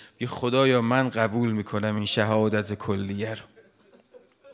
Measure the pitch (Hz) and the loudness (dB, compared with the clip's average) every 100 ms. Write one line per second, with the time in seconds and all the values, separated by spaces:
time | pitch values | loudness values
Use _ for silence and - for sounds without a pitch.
0 | - - 120 - 123 127 135 127 117 131 | -18 -10 -8 -4 0 4 4 4 4 2
1 | 127 113 113 113 120 107 101 107 107 107 | 2 2 0 2 0 -2 -2 -4 -2 -2
2 | 104 - 107 110 107 104 101 104 - 98 | -2 0 2 2 2 0 -2 -6 -4 -4
3 | 98 101 110 110 - - - _ _ - | -4 -6 -8 -10 -14 -20 -20 _ _ -20
4 | _ 494 _ _ 554 | _ -20 _ _ -20